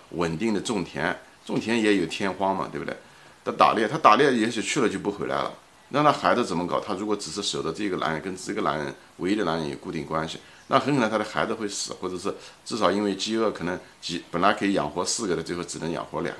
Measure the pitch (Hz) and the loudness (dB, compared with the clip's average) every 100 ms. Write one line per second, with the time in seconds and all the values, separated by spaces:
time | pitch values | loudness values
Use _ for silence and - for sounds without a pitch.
0 | - 80 82 80 113 101 - 104 85 - | -10 -2 -2 0 0 0 0 -2 -4 -4
1 | 82 - - - - - 104 117 107 101 | -4 -4 -10 -18 -6 -4 0 2 4 2
2 | 80 - 98 92 95 92 71 73 - - | 2 -2 -4 0 0 0 -4 -6 -8 -10
3 | - - - - - 107 78 92 107 156 | -14 -20 -20 -12 -2 4 6 6 2 6
4 | 113 107 143 123 107 110 98 151 107 95 | 8 8 8 4 2 0 -2 2 2 2
5 | 101 95 65 69 67 - - - - 135 | -2 -2 -2 -2 -2 -6 -18 -20 -6 2
6 | 147 - 90 104 101 85 87 67 - 92 | 4 4 4 2 2 -2 0 -2 -2 -4
7 | 107 101 80 87 98 71 76 80 104 87 | -2 -2 -4 -6 -4 -2 -2 -2 -2 -2
8 | 64 80 92 92 - 98 82 76 71 - | -2 -2 -4 -8 -6 -4 -2 -2 -4 -8
9 | - - 90 107 90 82 76 67 92 82 | -16 -6 -2 0 0 -2 -4 -6 -8 -8
10 | 71 80 80 - - - - 135 123 143 | -4 -4 -4 -8 -16 -20 0 2 2 2
11 | 110 107 104 - 92 110 104 - - - | 2 0 -2 -2 -2 -2 -6 -6 -8 -8
12 | 92 90 95 - - - - 113 92 98 | -8 -6 -6 -8 -10 -18 -8 0 2 4
13 | 104 95 107 113 110 - 82 90 - - | 0 0 -2 0 0 0 -4 -6 -8 -14
14 | - 87 - 85 95 104 101 90 73 80 | -8 -8 -4 2 2 4 2 2 0 -2
15 | 92 - 104 80 82 87 85 - 82 71 | -4 -2 -2 -2 -2 -6 -8 -6 -4 -4
16 | - 76 78 - | -6 -6 -6 -6